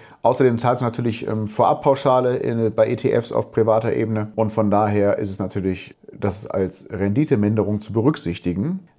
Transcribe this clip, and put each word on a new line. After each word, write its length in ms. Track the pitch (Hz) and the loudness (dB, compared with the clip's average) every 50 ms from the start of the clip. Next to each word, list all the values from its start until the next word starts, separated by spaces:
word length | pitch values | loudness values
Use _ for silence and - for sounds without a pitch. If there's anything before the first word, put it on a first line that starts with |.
| - - - _ - | -20 -20 -20 _ 0
Außerdem 360 | 113 131 127 135 127 117 113 | 2 2 4 4 4 4 4
zahlst 220 | 127 123 123 123 | 2 0 0 2
du 60 | 131 | 0
natürlich, 400 | 120 113 - 120 120 110 - - | -4 -2 -2 -4 -4 -4 -4 -6
ähm, 200 | - 110 110 110 | -6 -4 -4 -4
Vorabpauschale 880 | 101 - - 123 - 151 - - 147 139 135 - 143 127 127 127 123 123 | -6 0 2 2 2 2 2 2 2 2 2 2 2 2 4 2 2 0
in, 380 | 131 - - 120 117 113 110 110 | 0 -2 -2 0 0 0 0 2
bei 140 | - 110 113 | 2 2 2
E 80 | 123 | 2
T 140 | 113 - 127 | -2 0 2
Fs 220 | 110 120 117 - 107 | 2 2 0 0 -2
auf 200 | 113 110 - - | -2 -2 0 0
privater 400 | - 110 113 107 113 113 113 - | 0 2 4 2 2 2 0 0
Ebene. 400 | 120 113 110 110 107 107 107 - | 0 -2 -2 -2 -4 -4 -6 -2
Und 160 | - 110 104 | -2 -2 -2
von 200 | - - 107 101 | 0 0 0 2
daher 480 | 101 101 107 107 104 104 101 101 101 - | 4 2 2 2 2 2 2 2 2 0
ist 100 | 107 98 | -2 -6
es 100 | 95 - | -6 -6
natürlich, 560 | 98 92 - 104 92 95 92 90 - - - _ - - - - | -8 -6 -6 -4 -2 -2 -4 -4 -8 -16 -20 _ -20 -20 -12 -6
das 280 | - 101 95 98 107 | -4 -4 -4 -4 -10
als 420 | - - 98 95 90 - - - - | -6 -4 -2 -2 -2 -4 -10 -14 -12
Renditeminderung 920 | - 90 98 101 101 127 156 156 139 107 104 104 110 110 98 98 104 104 - | -6 -2 -2 0 0 0 0 2 2 2 2 2 2 0 0 0 -2 -4 -6
zu 100 | - 101 | -4 -4
berücksichtigen, 880 | 113 110 139 165 - - 85 85 - - 90 85 90 107 156 190 190 - - _ | 0 0 0 0 0 -4 -6 -8 -4 -4 -4 -4 -2 -4 -4 -6 -8 -10 -16 _